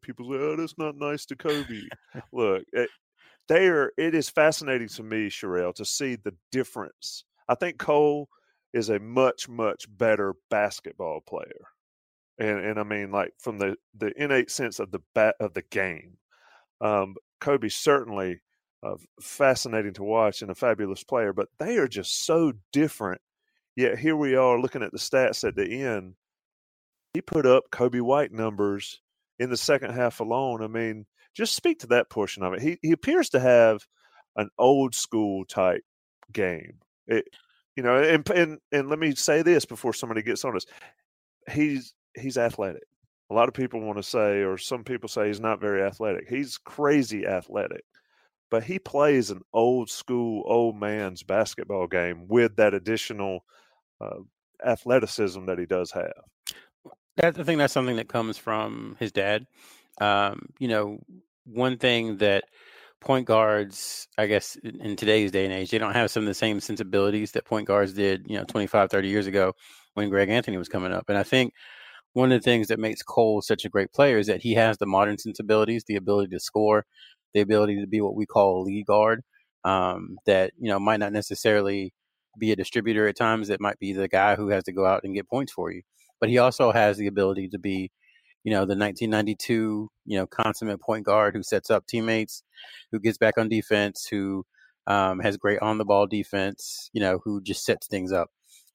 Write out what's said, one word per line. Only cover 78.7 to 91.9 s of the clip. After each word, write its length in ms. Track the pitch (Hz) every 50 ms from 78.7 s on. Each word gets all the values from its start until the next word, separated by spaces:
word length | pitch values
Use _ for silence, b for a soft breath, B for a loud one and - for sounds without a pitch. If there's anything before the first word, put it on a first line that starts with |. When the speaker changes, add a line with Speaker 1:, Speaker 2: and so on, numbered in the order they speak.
| 98 104 104 104
Speaker 2:
guard, 340 | 104 104 107 110 113 117 123 _ _ _ _ _ _ _ -
um, 540 | 92 95 95 92 90 90 92 90 90 92 98 -
that, 280 | 107 98 95 95 - - _
you 100 | 123 110
know, 100 | 98 101
might 200 | 101 107 110 104
not 140 | 104 101 104
necessarily 800 | 107 101 - 101 - - 113 107 104 101 98 101 101 95 92 - _ _ _ _ _ _ _ _ 107
be 120 | 110 107
a 40 | 107
distributor 520 | 95 92 - - 120 104 113 110 107 107 104
at 80 | 98
times. 360 | - 120 113 110 110 107 101
It 100 | 104 95
might 160 | 104 104 104 -
be 160 | 98 98 95
the 140 | 95 98 90
guy 260 | - 95 98 104 101
who 160 | 98 104 98
has 140 | 104 95 92
to 100 | - 87
go 120 | 98 95
out 180 | 92 95 92 -
and 100 | 98 95
get 160 | 101 98 -
points 220 | - 131 139 -
for 200 | - - 87 85
you. 120 | 87 90 - _ b b b b b _
But 100 | 117 110
he 100 | 120 123
also 320 | 123 127 123 - 135 117
has 260 | 104 117 107 104 101 104
the 100 | 104 101
ability 420 | 98 101 98 95 98 95 95 90
to 100 | 101 95
be, 320 | - 101 95 95 95 92 - b b b b b b b b b _
you 80 | 110
know, 140 | 110 98 98
the 100 | 95 101
nineteen 340 | 98 104 104 95 - 113 110
ninety-two, 800 | 107 107 107 107 104 - - - 120 113 110 110 107 107 107 - - _ _
you 120 | - 107 95
know, 100 | 95 -
consummate 520 | - - 113 110 104 - 113 107 101 92
point 240 | - - 110 110 101
guard 300 | 104 98 107 107 104 98
who 80 | 107 92
sets 260 | - 110 95 - -
up 160 | 113 101 -
teammates, 580 | -